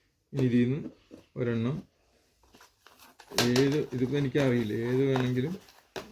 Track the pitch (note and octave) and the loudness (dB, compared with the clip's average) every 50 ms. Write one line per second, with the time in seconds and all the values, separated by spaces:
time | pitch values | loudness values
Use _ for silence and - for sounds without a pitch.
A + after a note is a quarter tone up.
0 | _ _ _ _ _ _ - C#3 C3 B2 A#2 B2 A#2+ B2 C3 D#3+ - - - - | _ _ _ _ _ _ -2 0 2 2 4 4 2 2 0 -2 -6 -10 -14 -16
1 | _ _ - - - _ _ C#3 B2+ A#2+ A#2 A#2 A2+ B2 D#3 G3 - - _ _ | _ _ -20 -20 -20 _ _ -6 -4 -2 -2 -2 -2 -2 -4 -6 -8 -14 _ _
2 | _ _ _ _ _ _ _ _ _ _ - - - - _ _ _ - - - | _ _ _ _ _ _ _ _ _ _ -20 -20 -20 -20 _ _ _ -20 -20 -20
3 | - - _ - - - - - A#2+ A#2+ B2 B2+ C#3 C#3 C#3+ D3+ - - - B2 | -20 -20 _ -20 -20 -6 -2 0 2 4 4 4 4 4 2 0 -2 -4 -2 -2
4 | B2+ B2 C3+ C#3+ C#3+ C3 B2 D3 C#3 C3 B2 A#2+ A#2 G#2 G#2 A2+ A2+ A#2+ B2 C3 | -2 -2 0 -2 -2 0 0 0 2 2 2 2 0 -2 -2 -4 -2 0 0 0
5 | C#3 C3+ C3+ B2+ B2+ B2 B2+ B2+ B2+ D#3 F#3 - - - - - _ _ _ - | 2 2 0 0 0 0 0 -2 -2 -2 -6 -10 -14 -20 -20 -20 _ _ _ -14
6 | - - | -14 -8